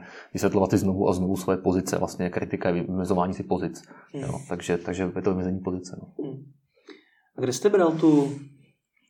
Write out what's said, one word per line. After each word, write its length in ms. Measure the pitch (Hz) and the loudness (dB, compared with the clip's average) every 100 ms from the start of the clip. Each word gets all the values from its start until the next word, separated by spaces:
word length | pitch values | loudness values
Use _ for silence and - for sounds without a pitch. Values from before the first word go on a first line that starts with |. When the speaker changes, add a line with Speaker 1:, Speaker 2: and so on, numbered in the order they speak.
| - - - | -12 -20 -10
Speaker 1:
vysvětlovat 360 | 90 98 98 95 | 0 2 4 4
si 80 | 104 | 4
znovu 320 | 98 92 101 | 2 2 2
a 40 | |
znovu 220 | 90 90 95 | 2 0 0
své 200 | - 92 | 0 0
pozice, 400 | 95 92 92 90 | 2 2 0 -2
vlastně 320 | 92 - 90 | -2 -2 -4
kritika 400 | - 104 - 92 | -4 -4 -2 -2
je 140 | 87 | -2
vymezování 500 | 85 92 90 90 90 | -2 -2 0 0 0
si 100 | 92 | -2
pozic, 400 | 92 90 87 - - - - | -2 -2 -2 -8 -18 -20 -14
Speaker 2:
Hmm. 100 | - | -10
Speaker 1:
jo. 100 | - - - | -8 -8 -8
Takže, 280 | 87 - 87 | -6 -2 -2
takže 340 | - 90 90 92 | -2 -4 -4 -2
je 60 | |
to 100 | 98 | 0
vymezení 280 | 92 90 92 | 0 -2 -4
pozice, 400 | 92 90 - - | -4 -6 -8 -14
no. 240 | - - 135 | -14 -10 -10
Speaker 2:
Hmm. 120 | 131 - _ _ _ - - _ _ _ - | -12 -16 _ _ _ -20 -20 _ _ _ -4
A 40 | |
kde 120 | 127 | -4
jste 160 | 123 208 | 0 4
bral 220 | 202 165 | 6 4
tu 400 | 160 160 147 139 - - - _ _ _ _ | 6 6 6 4 -2 -12 -20 _ _ _ _